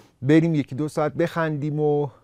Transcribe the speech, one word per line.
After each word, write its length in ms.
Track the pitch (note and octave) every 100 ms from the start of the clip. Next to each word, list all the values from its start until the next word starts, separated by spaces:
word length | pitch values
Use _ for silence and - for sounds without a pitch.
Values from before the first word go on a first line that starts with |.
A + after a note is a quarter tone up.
| - _
بریم 340 | C3 D#3+ E3 D#3
یکی 200 | B2+ C3
دو 120 | D3+
ساعت 260 | - D3+
بخندیم 680 | C#3 E3 E3+ D#3+ D3 D3+ D3+
و 280 | D3+ D3 C#3 -